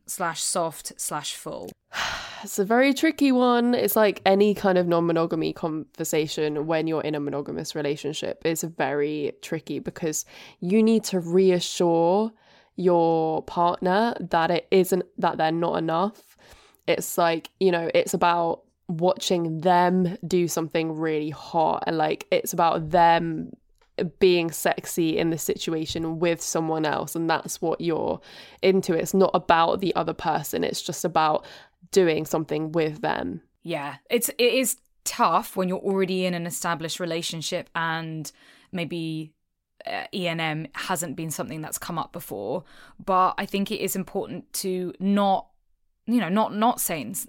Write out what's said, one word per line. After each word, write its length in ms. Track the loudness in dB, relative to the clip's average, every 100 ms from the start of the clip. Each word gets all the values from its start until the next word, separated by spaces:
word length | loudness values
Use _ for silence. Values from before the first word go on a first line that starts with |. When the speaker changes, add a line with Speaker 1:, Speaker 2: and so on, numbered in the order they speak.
| -12
Speaker 1:
slash 360 | -4 -4 -2
soft 500 | -2 -2 -2 -4 -14 -10
slash 380 | -8 -6 -8 -10
full?" 360 | -10 -12 -12 -16 _
Speaker 2:
<sighs> 80 | -6 -6 -6 -10 -14
It's 160 | -8 -4
a 60 | 2
very 280 | 4 4
tricky 380 | 4 2 4 4
one. 420 | 4 4 4 4
It's 220 | 2 2 4
like 260 | 4 4 2
any 260 | 6 4
kind 240 | 4 4 4
of 80 | 4
non-monogamy 680 | 2 2 2 0 0 -2
conversation 1120 | -2 -6 -6 -10 -8 -2 -2 -2 -2 -2 -2 -2
when 180 | 0 0
you're 160 | -2
in 140 | -2 -2
a 40 |
monogamous 540 | -4 -6 -6 -8 -8
relationship 680 | -6 -4 -4 -6 -6 -6 -4 -4
is 160 | -4
very 680 | -6 -4 -2 0 -2 -2 -4 -6
tricky 380 | -8 -8 -6 -8
because 460 | -8 -6 -6 -6 -8 -16 -20 -10
you 240 | 0 4
need 200 | 6 4 2
to 140 | -4
reassure 1120 | 2 4 6 4 0 0 2 4 4 2 0 -6 _ _ _ -2
your 640 | 2 4 4 2 0 -2
partner 720 | -4 0 0 2 0 2 2 -2
that 320 | -2 0 2
it 160 | 0 2
isn't, 340 | 4 4 2 -2 -2
that 200 | -2 0
they're 140 | 0
not 260 | 2 0 0
enough. 600 | 0 0 0 -4 _ _ -20 -20 _ _ -2
It's 300 | -2 -2 0
like, 320 | 2 2 -4 _
you 120 | 2
know, 180 | 2 2 0
it's 180 | 0
about 500 | 2 2 2 0 -2 _ _ -10
watching 760 | 0 0 0 0 0 0 -2
them 560 | 2 4 4 4 2 -2 -2
do 200 | 0 2
something 460 | -2 -2 -2 -2 -2
really 340 | -2 -2 -2
hot, 520 | -8 -4 0 2 2 -2
and, 100 | 0
like, 300 | 0 -2 0
it's 220 | 0 0
about 380 | 0 2 2 2
them 600 | 6 6 6 2 -4 -8 -14 _ _ _ -6 -6 4
being 320 | 4 6 2
sexy 680 | -2 -2 -2 -4 -2 0 2
in 120 | 0
the 80 | 0
situation 840 | -4 -4 -4 -4 -4 -6 -6 -2
with 220 | 0 0
someone 440 | -2 -4 -2 0 0
else, 300 | -2 -4 -4
and 140 | 0
that's 320 | -2 -2 -4
what 180 | -4 -2
you're 380 | -2 -2 -2 -4 -8 -20 -20 0
into. 320 | 4 4 2
It's 200 | -2 0
not 180 | 4 4
about 460 | 2 2 4 4 2
the 160 | 0 -2
other 180 | -2
person, 500 | -4 -2 -2 -2 -2
it's 180 | -2 -4
just 240 | -6 -4 -2
about 400 | 2 2 2 -4 -16 -20 _ 0
doing 340 | 4 4 4 0
something 480 | -4 -2 -4 -2
with 260 | 0 0 -2
them. 400 | -2 -2 -4 -8 -14 _
Speaker 1:
Yeah, 320 | -8 -8 -8 -12 _
it's, 180 | -2 -2
it 240 | 2 2
is 240 | 4 0 -4 _ _ -10
tough 500 | 0 2 2 0 -2
when 140 | -2
you're 80 | -2
already 460 | -2 0 0 0 -2
in 80 |
an 120 | -4 -6
established 540 | -6 -4 -4 -6 -6
relationship 680 | -4 -4 -6 -6 -6 -6 -6
and 560 | -4 -4 -4 -6 -8 -10 -14 _ _ _
maybe, 600 | -8 -6 -6 -6 -6 -10 _ _ _ _ _ -10
uh, 160 | -8 -8
E 140 | -4 -4
and 140 | -2
M 260 | -4 -4 -8
hasn't 420 | -10 -6 -4 -4 -8
been 160 | -8
something 300 | -6 -8 -10
that's 160 | -10 -10
come 200 | -8 -8
up 140 | -8
before, 520 | -12 -12 -10 -6 -6 -8 -20 -20 -14
but 300 | 0 2 2 0
I 80 | -4
think 260 | -4 -4
it 80 | -4
is 140 | -4 -4
important 560 | -6 -6 -6 -10 -10
to 400 | -8 -4 -4 -6 -2
not, 480 | 2 4 4 2 -2 _ _ _ _ _ 0
you 120 | 0
know, 100 | 2
not, 240 | 2 0 2
not 260 | 0 0
saying 300 | -2 -4 -6
s-, 160 | -10